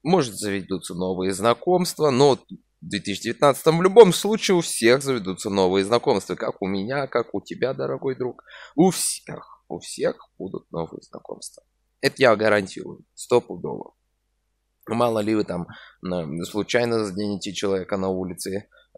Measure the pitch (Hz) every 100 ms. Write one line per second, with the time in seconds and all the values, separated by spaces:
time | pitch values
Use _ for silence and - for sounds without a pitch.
0 | 143 185 123 98 104 98 87 90 - 87
1 | 92 90 92 92 110 120 - 180 180 -
2 | 151 127 143 120 - 95 _ _ 82 101
3 | 101 98 110 120 143 127 - 165 185 196
4 | 202 - 202 220 - 180 165 - 113 131
5 | 135 127 92 92 107 98 92 98 98 117
6 | - 107 - 90 120 - 95 98 104 139
7 | 135 120 113 101 - - 123 135 135 135
8 | 135 127 123 - - - - - 185 -
9 | - - - 151 - - - 85 - -
10 | 143 - - - 92 - _ 82 82 -
11 | - - - - - - _ _ _ _
12 | 139 - 127 107 110 104 95 - - -
13 | _ - - 123 - 90 80 53 50 _
14 | _ _ _ _ _ _ _ _ - 113
15 | 120 113 104 110 - 90 85 - - _
16 | 90 90 80 80 90 104 98 120 120 117
17 | 107 92 104 101 104 87 101 95 90 101
18 | 95 92 92 87 95 98 - _ _